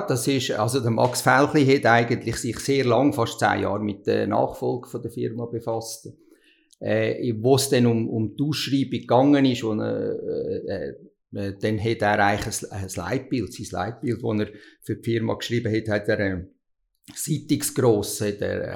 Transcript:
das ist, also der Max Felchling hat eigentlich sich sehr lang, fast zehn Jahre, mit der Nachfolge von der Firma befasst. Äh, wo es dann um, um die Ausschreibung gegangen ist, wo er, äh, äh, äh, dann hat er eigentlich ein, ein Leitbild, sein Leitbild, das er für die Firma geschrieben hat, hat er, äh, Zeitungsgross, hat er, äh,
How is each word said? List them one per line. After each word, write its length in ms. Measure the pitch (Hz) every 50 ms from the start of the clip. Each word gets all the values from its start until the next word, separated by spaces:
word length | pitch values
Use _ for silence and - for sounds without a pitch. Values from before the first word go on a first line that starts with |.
| 196
das 220 | - 160 127 - -
ist, 240 | 139 135 123 -
also 280 | - - 107 113 123 135
der 100 | 123 120
Max 300 | 113 110 120 123 120 -
Felchling 460 | - 135 127 131 143 143 147 156 143 131
hat 200 | 135 139 - 117
eigentlich 480 | 113 117 120 120 120 110 - 107 117 -
sich 220 | - 127 107 -
sehr 260 | - - 139 139 127
lang, 260 | 120 117 113 139 147
fast 280 | 143 - 117 117 - -
zehn 240 | 120 107 101 101 98
Jahre, 160 | 95 98 104 107
mit 220 | 104 104 - -
der 220 | - 107 107 107 101
Nachfolge 600 | 104 110 131 127 - - - 123 131 123 123 -
von 140 | - 123
der 80 | 120 120
Firma 380 | 117 - 123 123 113 113 117 117
befasst. 680 | 120 117 - - 113 113 113 - - - - - 110 - _ _ _ _ _ _ _ _ _ _ _ _
Äh, 520 | - 104 107 110 110 110 - - - 123 113 107
wo 160 | 107 123 139 131
es 100 | 120 -
dann 200 | 147 127 123 120
um, 200 | 113 113 113 -
um 300 | - 113 110 104 - -
die 40 |
Ausschreibung 600 | 135 147 147 - - - 127 139 135 - - 117
gegangen 420 | - - 120 120 135 143 147 143 135
ist, 220 | 131 123 120 -
wo 80 | 110 107
er, 440 | 107 110 110 110 107 104 104 101 -
äh, 380 | - 98 90 73 - - - - -
äh, 280 | - 98 95 78 69 69 - - - _ _ _ _ - 104 101 98
äh, 100 | 98 101
dann 180 | - 110 110 104
hat 240 | 95 113 113 110
er 240 | 107 104 104 101 101
eigentlich 380 | 101 104 104 - 117 101 - - -
ein, 120 | - 98 98
ein 60 | 95 -
Leitbild, 560 | - 85 87 113 143 - - - 127 104 90 -
sein 140 | - 104 -
Leitbild, 540 | - 90 90 104 117 - - 135 117 104 -
das 160 | 113 110 107
er 80 | 107 104 - - - - - _
für 140 | _ - 117
die 80 | - -
Firma 300 | - 117 117 113 110 107
geschrieben 420 | 101 - - 117 120 113 107 107
hat, 140 | 107 107 107
hat 180 | 104 104 - -
er, 120 | 110 101
äh, 240 | 104 98 95 90 85 - _ _ _ _ _ _ _ _ _ _ _ - -
Zeitungsgross, 1080 | - - - 151 143 - - 143 135 - - - - 123 123 110 104 101 - - -
hat 200 | 110 104 101 101
er, 220 | 101 95 95 95 92
äh, 80 | 90 90